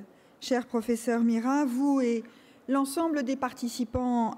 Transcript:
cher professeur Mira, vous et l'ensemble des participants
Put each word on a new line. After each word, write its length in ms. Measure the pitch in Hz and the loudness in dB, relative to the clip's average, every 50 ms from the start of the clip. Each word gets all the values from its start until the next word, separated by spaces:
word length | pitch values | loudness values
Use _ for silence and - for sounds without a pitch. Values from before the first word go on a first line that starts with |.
| 196 - - - - - - - | -10 -14 -20 -20 -20 -20 -20 -10
cher 260 | - - 262 247 247 | -4 -2 -2 -2 -2
professeur 560 | - - 233 214 - 233 226 - 247 233 233 | -2 -4 -2 0 0 -2 -2 0 0 0 2
Mira, 420 | 233 233 226 226 226 254 277 294 294 | 2 2 2 2 2 2 2 2 2
vous 360 | 254 240 254 285 285 277 269 | 0 0 0 2 2 4 4
et 240 | 247 233 233 226 226 - - - - - - - - - | 2 2 0 -2 -4 -8 -16 -20 -20 -20 -20 -10 -4 0
l'ensemble 540 | 262 277 269 269 - 339 330 330 302 294 | 0 0 0 0 0 0 0 0 0 0
des 140 | 247 233 269 | 0 -2 -2
participants 960 | 269 262 247 - - 247 240 - - 240 - - 254 247 247 240 233 226 214 - | -2 -4 -6 -6 -6 -8 -6 -4 -4 -4 -4 -2 -2 0 0 2 2 0 0 -2